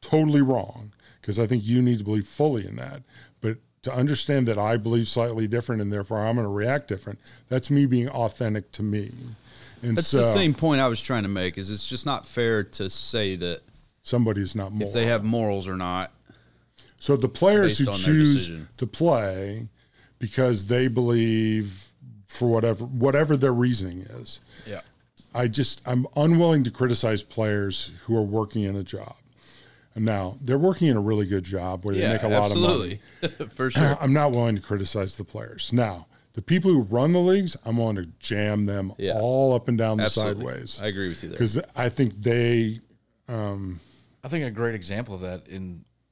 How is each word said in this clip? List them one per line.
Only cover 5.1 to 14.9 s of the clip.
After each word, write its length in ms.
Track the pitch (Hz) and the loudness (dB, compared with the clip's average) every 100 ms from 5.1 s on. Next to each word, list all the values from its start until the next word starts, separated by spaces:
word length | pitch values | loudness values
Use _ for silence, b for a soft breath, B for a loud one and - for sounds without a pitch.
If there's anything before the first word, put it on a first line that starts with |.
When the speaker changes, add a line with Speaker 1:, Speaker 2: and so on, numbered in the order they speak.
| 120 120 113 107 | 0 -2 -2 -2
Speaker 1:
different 340 | 117 123 110 | -2 -2 -2
and 100 | 101 | -2
therefore 280 | 104 98 110 110 | -4 -2 -2 0
I'm 100 | 120 | 0
gonna 140 | 104 | 0
react 380 | 101 113 143 - | -2 -2 -2 -4
different, 300 | 95 104 104 B B B | -8 -8 -16 B B B
that's 220 | 127 - | -4 0
me 160 | 143 139 | 2 4
being 240 | 123 127 | 2 0
authentic 600 | 135 113 - 113 107 - | -2 -4 -2 -4 -4 -6
to 100 | - | -6
me. 300 | 107 104 104 120 120 110 B B B B | -4 -4 -6 -12 -16 -18 B B B B
And 160 | 120 113 | -2 0
Speaker 2:
That's 140 | 165 | 2
the 120 | 139 | 4
Speaker 1:
so 100 | 117 | 4
Speaker 2:
same 200 | 196 165 | 4 2
point 280 | 127 160 139 | 2 2 4
I 60 | 131 | 2
was 120 | 113 | 0
trying 220 | - 120 | -2 -2
to 60 | 101 | -2
make, 280 | 95 92 95 | -2 -4 -4
is 120 | 95 | -8
it's 160 | 107 - | -6 -6
just 180 | 127 147 | -6 -4
not 200 | 117 - | -6 -6
fair 380 | 123 117 107 | -2 2 0
to 260 | 98 - 95 | -2 -6 -6
say 460 | - - 113 98 90 | -6 -4 -2 -2 -2
that 240 | 87 82 _ - _ _ | -6 -6 _ -20 _ _
Speaker 1:
somebody's 520 | - 123 113 101 92 107 | -2 0 2 0 -4 -6
not 180 | 98 | -6
Speaker 2:
if 180 | 107 101 | -4 -2